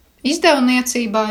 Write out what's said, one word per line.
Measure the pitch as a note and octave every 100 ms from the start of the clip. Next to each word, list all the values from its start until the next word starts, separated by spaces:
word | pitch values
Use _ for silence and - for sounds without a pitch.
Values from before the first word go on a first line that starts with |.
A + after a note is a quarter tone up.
| _ _
izdevniecībā, | B3+ E4+ E4+ D4 B3 B3+ B3 B3 A#3 G#3+ G#3+